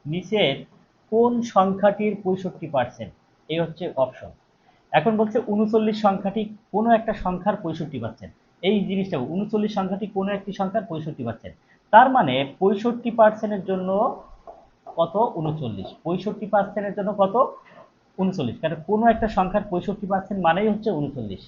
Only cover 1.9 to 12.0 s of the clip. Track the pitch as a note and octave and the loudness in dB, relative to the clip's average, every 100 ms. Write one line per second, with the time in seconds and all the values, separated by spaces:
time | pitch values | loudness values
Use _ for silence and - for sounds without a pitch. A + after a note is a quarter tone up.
1.9 | G3+ G#3 G3+ F#3 F#3 F3+ - D#3+ C#3+ A#2+ | 2 -2 -2 -2 -2 -4 -10 -4 -2 -2
2.9 | - G#2 - _ _ - E3 D#3+ D#3+ F3 | -4 -14 -14 _ _ -6 -4 -4 -6 -6
3.9 | C3 B2+ - F#2 - _ _ _ _ _ | -2 -2 -2 -18 -20 _ _ _ _ _
4.9 | D#3 A3+ G#3+ G#3+ A#3+ - G#3 G#3+ A3 A3 | 2 2 2 2 0 0 0 2 2 2
5.9 | G#3+ G3+ G3 G3 A3 G#3 - _ G3 A#3 | 2 0 0 -2 -4 -6 -10 _ -2 4
6.9 | A3+ A3+ G3+ F#3 F3+ G#3 F#3+ E3 D#3+ D#3 | 2 2 -4 -4 -2 -2 -2 -6 -6 -8
7.9 | C3+ A2+ - F#2+ - _ _ F3+ G#3+ F3 | -8 -8 -10 -18 -20 _ _ 0 2 0
8.9 | F#3+ F#3+ D3+ B2 F3 G#3 G#3+ G#3 G#3 F#3 | -2 -2 -4 -4 -4 -2 -2 -2 -2 -4
9.9 | G3 G3+ F#3+ G3 G3+ G3 F#3+ F#3+ A3 - | -4 -4 -4 -4 -4 -6 -6 -4 -2 -4
10.9 | D#3+ D#3 C3+ A#2 A2 F#2 - _ _ _ | -8 -8 -8 -8 -8 -14 -20 _ _ _
11.9 | G#3+ | 8